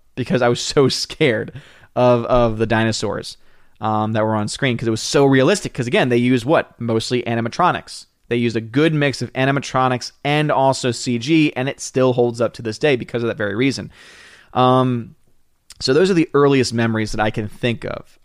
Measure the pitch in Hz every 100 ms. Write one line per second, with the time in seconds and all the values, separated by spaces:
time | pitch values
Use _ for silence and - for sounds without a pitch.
0 | _ - 123 147 123 123 - - 131 -
1 | - - 151 110 117 - - - - -
2 | 123 120 117 123 120 110 110 113 110 107
3 | 107 87 - - - - - - 110 107
4 | 110 110 110 110 104 - 139 117 113 113
5 | - 151 139 135 131 202 131 - 120 185
6 | 143 120 123 127 117 151 - - 117 113
7 | - 127 - 117 117 - 175 107 - -
8 | - _ - 120 120 113 113 123 160 151
9 | 143 123 123 - 135 139 - 131 131 123
10 | - - 143 147 151 135 135 131 131 113
11 | - 117 117 165 151 - 131 - - 131
12 | 127 123 120 120 117 - 113 110 151 131
13 | 110 123 117 101 104 101 135 110 95 -
14 | - - - - _ - 127 127 127 123
15 | 113 - _ _ _ _ - - 131 135
16 | 185 180 156 139 143 139 120 117 117 110
17 | 107 107 107 113 104 - 123 117 - -
18 | - _